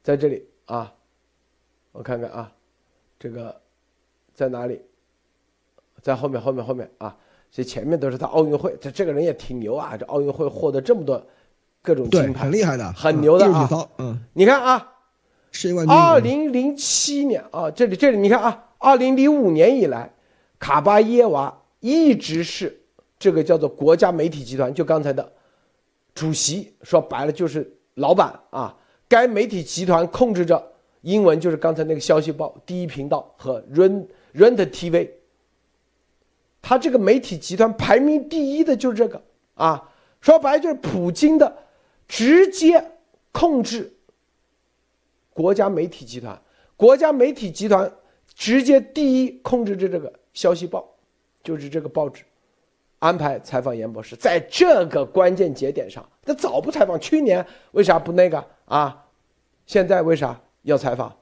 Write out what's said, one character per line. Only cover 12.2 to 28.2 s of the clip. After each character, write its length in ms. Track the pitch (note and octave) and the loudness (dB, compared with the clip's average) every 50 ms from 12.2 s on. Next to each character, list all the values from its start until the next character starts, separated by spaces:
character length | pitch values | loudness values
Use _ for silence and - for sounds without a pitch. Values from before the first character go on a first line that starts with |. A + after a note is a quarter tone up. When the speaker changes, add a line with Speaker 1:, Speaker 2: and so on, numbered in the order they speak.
| C#3 C3+ | 2 0
Speaker 1:
牌， 120 | C3 C3 C#3 | -2 -4 -4
Speaker 2:
对， 0 | |
很 80 | C3+ E3 | -2 0
厉 100 | A3 G3+ | 0 0
害 140 | D#3+ C3+ | 0 -2
的， 160 | B2 A2 F2 F#2+ | -4 -8 -10 -10
Speaker 1:
很 260 | - - D#3 D#3 D3+ | -2 0 0 0 4
牛 180 | D3 D3+ E3 | 4 6 6
的 80 | F3+ G3 | 6 6
啊！ 40 | G3 | 6
Speaker 2:
嗯， 20 | |
艺 20 | F3 | 4
术 60 | D#3+ | 2
体 80 | C3+ | 2
操， 220 | B2+ D3+ E3 - _ _ | 0 -2 -4 -6 _ _
嗯。 220 | - B2+ B2 A2+ A#2+ - _ | -12 -10 -10 -10 -12 -14 _
Speaker 1:
你 140 | _ E3+ F#3+ | _ 4 4
看 180 | A3 C4+ C#4 B3 | 4 4 4 2
啊， 300 | B3+ B3+ A#3 - - _ _ _ _ _ _ _ _ _ _ _ _ | 0 0 0 -2 -12 _ _ _ _ _ _ _ _ _ _ _ _
Speaker 2:
世 160 | - - - | -14 -8 -4
界 60 | F3+ F3+ | -4 -2
冠 120 | F3 E3 | 0 2
军。 80 | D#3 C#4+ | 4 6
Speaker 1:
二 280 | D#4+ E4+ E4+ E4 C4+ | 6 6 6 6 4
零 320 | A3 A#3 C4+ D4 D#4 D4 B3 | 4 2 -2 -2 -4 -2 -2
零 200 | B3 B3+ D4 C#4+ | -2 -2 -4 -6
七 480 | C#4+ - - - - - C#4+ C#4+ C#4+ C#4+ | -6 -6 -4 -2 -2 -2 -2 -4 -2 -2
年 180 | C#4 G#3+ - - - | -2 -4 -4 -8 -10
啊， 180 | - E3 E3+ D#3 | -10 -8 -8 -8
这 160 | D3+ - B3 | 0 0 0
里， 120 | G#3+ F#3 | 0 2
这 140 | - D4 C#4 | 2 2 2
里 60 | A#3 | 4
你 120 | G3+ G3 G3+ | 4 2 2
看 120 | A#3 A#3+ | 2 2
啊， 260 | G#3 A#3 - - _ _ _ | 2 -2 -4 -4 _ _ _
二 180 | _ - C4+ C#4 | _ 4 4 4
零 220 | B3 B3+ C4 C4 | 4 4 2 2
零 240 | C4 C4+ D4 D4+ C#4+ | 4 4 4 4 2
五 100 | A#3+ F#3 | 2 2
年 260 | D#3+ D#3 E3+ A3+ C4+ | 4 6 4 4 6
以 100 | C4 G3 | 2 0
来， 220 | D3 B2 A#2 A#2+ - _ _ _ _ _ _ _ _ _ | -2 -2 -6 -10 -14 _ _ _ _ _ _ _ _ _
卡 220 | _ - - C#3 D3+ | _ -4 0 0 2
巴 220 | D3 G3+ G#3 G#3 | 2 4 4 4
耶 240 | A3 A3 A#3+ A#3+ A#3 | 4 4 4 2 4
娃 380 | G#3+ D#3 C#3 C#3 C3 - _ _ _ _ _ | 4 2 -2 -2 -4 -8 _ _ _ _ _
一 340 | - A#3 D4 E4 E4 D4 A#3 | -4 0 2 4 4 4 4
直 300 | - - D#3 D#3 E3 E3+ | 2 -2 -6 -6 -6 -6
是 340 | D#3+ - - F#3+ D3+ - _ _ _ _ _ _ _ _ _ | -6 -8 -8 -10 -10 -10 _ _ _ _ _ _ _ _ _
这 100 | - G3 | 0 2
个 140 | E3 D#3+ D3 | 2 2 2
叫 140 | - E3+ | 2 0
做 100 | D#3+ D3 | 0 0
国 260 | C3 - - C#3+ D3+ E3 | -4 -4 0 2 2 4
家 160 | E3+ G#3+ F3+ | 4 4 2
媒 200 | F3+ D#3+ D3+ E3+ | 2 -2 -4 -4
体 120 | D3+ D3 | -4 -8
集 140 | C3 A2+ C3 | -14 -10 -6
团， 180 | C3 C3+ B2 C#3+ | -6 -6 -4 -4
就 120 | E3+ D#3+ | -6 -2
刚 180 | C#3+ D#3+ D#3 D3 | 0 0 -2 0
才 80 | C#3+ | -4
的 180 | C3+ - - - _ _ _ _ _ _ _ _ _ _ _ _ _ _ _ _ _ | -6 -6 -8 -10 _ _ _ _ _ _ _ _ _ _ _ _ _ _ _ _ _
主 160 | - D#3 D#3+ | -8 -6 -4
席， 420 | D3+ - - C#3 D3+ G3+ G#3 - _ _ | -4 -2 -4 -4 -6 -8 -10 -14 _ _
说 200 | - - - D#3+ | -12 -4 -2 -2
白 240 | D3+ - C#3+ B2 C#3+ | -2 -2 -8 -6 -6
了 60 | D3+ C#3+ | -6 -6
就 120 | - F3+ | -6 -6
是 240 | D#3 C3+ D#3 C3+ - _ _ _ _ _ | -6 -6 -8 -10 -10 _ _ _ _ _
老 200 | B2+ C#3 C#3 F3+ | -6 -2 0 2
板 240 | G3 | 2